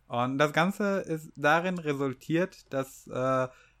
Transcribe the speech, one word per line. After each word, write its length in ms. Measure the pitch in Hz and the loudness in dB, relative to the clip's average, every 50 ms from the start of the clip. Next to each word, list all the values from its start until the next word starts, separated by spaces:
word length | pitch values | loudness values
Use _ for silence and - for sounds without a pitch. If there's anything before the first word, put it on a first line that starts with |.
| _ - | _ -6
Und 300 | - 120 123 131 135 139 | -2 -2 -2 0 2 2
das 160 | 151 147 151 | 2 2 4
Ganze 460 | 156 170 190 - - 208 202 196 190 | 2 2 2 0 0 -2 0 0 -2
ist 300 | - - 160 156 156 - - | -2 -4 -6 -6 -6 -12 -12
darin 420 | - 143 147 156 170 175 185 180 180 | 0 2 4 4 4 2 0 -4 -4
resultiert, 920 | 156 151 143 135 139 135 127 - - - 156 170 185 190 - - - - - | -2 -2 -2 0 0 -2 -2 -6 -4 -2 0 0 0 0 -4 -16 -14 -8 -6
dass, 340 | 135 131 - - - - - | -6 -6 -6 -10 -20 -16 -8
äh, 400 | - 127 127 131 131 127 127 131 - - - _ _ _ | -6 -2 0 0 2 0 0 -2 -6 -16 -20 _ _ _